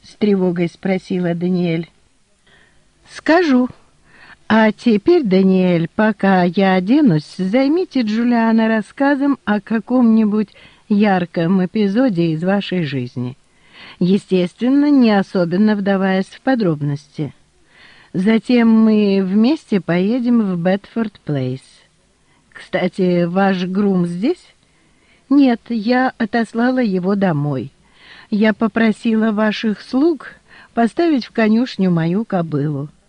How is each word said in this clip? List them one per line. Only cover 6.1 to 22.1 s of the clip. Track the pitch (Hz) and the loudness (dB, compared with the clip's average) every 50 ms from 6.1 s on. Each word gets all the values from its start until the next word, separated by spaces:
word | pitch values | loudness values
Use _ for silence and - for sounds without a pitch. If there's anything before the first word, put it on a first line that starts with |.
| 214 _ - 196 196 185 175 | 0 _ 0 2 2 2 2
я | 180 170 - 196 190 185 | 0 0 0 0 2 2
оденусь, | 190 185 190 247 302 311 247 165 151 147 - - | 0 0 2 2 4 4 4 2 2 -2 -6 -10
займите | - 185 190 196 262 269 277 302 359 381 - - 269 247 | -6 -6 -2 0 0 0 2 0 -2 -2 -2 -2 -4 -2
Джулиана | 208 208 220 240 240 240 233 226 226 226 226 220 220 | -2 -2 -2 0 0 0 0 2 2 2 2 2 0
рассказом | 220 220 208 - - - 277 277 294 262 269 285 277 - _ | 0 -2 -4 -6 -6 -2 0 0 0 0 0 -2 -2 -2 _
о | - 208 208 | -2 -2 -2
каком-нибудь | - - 220 226 - - 247 254 247 226 220 220 220 208 202 214 220 - _ - - - _ _ _ _ | -2 -4 -6 -6 -4 -2 0 2 2 4 4 4 2 2 0 -2 -4 -4 _ -20 -20 -20 _ _ _ _
ярком | 214 202 208 214 190 185 175 170 _ 180 170 165 196 190 180 | 0 2 2 2 2 0 -2 -4 _ -4 -2 0 0 0 0
эпизоде | 180 - 220 214 196 190 220 262 269 196 165 170 170 | -2 -2 -2 -2 -2 0 0 0 0 0 0 -2 -2
из | 156 160 165 | -2 -2 -2
вашей | 180 196 202 196 - 180 185 170 | -2 -2 -2 -4 -4 -4 -4 -4
жизни. | 143 135 135 123 123 - 123 123 123 127 _ _ _ _ _ _ _ _ - - - - _ | -4 -4 -6 -8 -8 -8 -8 -8 -8 -10 _ _ _ _ _ _ _ _ -20 -20 -20 -6 _
Естественно, | 185 175 196 208 - _ 190 185 175 180 - _ 226 247 269 285 285 294 | 0 0 0 0 0 _ 0 0 0 -2 -4 _ -2 0 2 2 2 4
не | 294 277 247 226 | 4 4 4 4
особенно | 208 202 190 - - 196 175 170 170 180 214 214 214 | 4 2 0 0 -2 -2 -2 0 0 0 2 2 2
вдаваясь | 202 202 196 196 190 190 190 190 190 190 | 0 0 -2 0 0 0 0 0 -2 -2
в | - - - | -4 -8 -8
подробности. | _ - 262 240 226 175 160 147 147 147 143 143 - _ _ - 156 135 - _ _ _ _ _ _ _ _ _ - - - - - _ _ | _ -2 -2 0 0 -2 -2 -2 -4 -6 -6 -6 -10 _ _ -10 -10 -10 -10 _ _ _ _ _ _ _ _ _ -20 -20 -20 -20 -20 _ _
Затем | 165 185 214 226 226 - - 254 240 233 226 | -2 0 0 0 0 0 0 2 2 4 4
мы | 220 220 220 220 220 214 214 202 196 196 196 | 4 4 4 4 4 2 2 2 2 0 0
вместе | 185 190 208 220 240 311 311 - _ - 196 | 0 0 2 2 2 0 -2 -4 _ -4 -4
поедем | 165 - 165 180 185 196 233 262 240 247 240 233 220 | -2 -2 -2 0 0 0 -2 -2 0 0 0 0 0
в | 196 185 | 0 -2
Бетфорд-Плейс. | 175 165 185 190 202 _ - - 233 226 214 _ - _ - 151 139 131 127 127 131 _ _ _ _ _ _ _ _ _ _ | -2 0 -2 -2 -2 _ -8 -8 -6 -6 -6 _ -16 _ -6 -6 -4 -4 -6 -6 -10 _ _ _ _ _ _ _ _ _ _